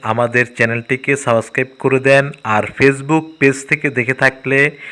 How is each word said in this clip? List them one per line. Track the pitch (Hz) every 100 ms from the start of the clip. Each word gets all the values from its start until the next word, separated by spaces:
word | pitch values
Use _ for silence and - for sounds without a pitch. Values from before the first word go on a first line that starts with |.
আমাদের | 110 113 120 123 120 -
চ্যানেলটিকে | 117 117 117 127 - 139
সাবস্ক্রাইব | 127 113 - - 131 -
করে | 131 131
দেন, | 135 139 143 -
আর | 110 107
Facebook | 104 - 135 135 139 160 160 -
পেজ | 135 135 -
থেকে | 151 147
দেখে | 123 120
থাকলে | 131 131 - 131 135 147 - -